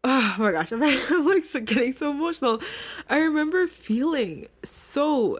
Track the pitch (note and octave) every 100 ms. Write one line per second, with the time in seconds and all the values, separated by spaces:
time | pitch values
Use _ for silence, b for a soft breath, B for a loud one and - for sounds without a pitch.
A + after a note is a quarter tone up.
0 | B3+ C4 G#3+ F#3 G#3+ D#3+ E3 A3+ D4 C4+
1 | - E4+ D4+ G4 - C4+ A3 A#3 B3 C4
2 | D4 C#4+ E4 E4 B3+ A3 B B B B
3 | - C#4+ D#4+ D4+ D#4 F#4 F4 - - A3
4 | D4 D4+ G3+ D#3 - _ - - - -
5 | D4+ C#4+ G3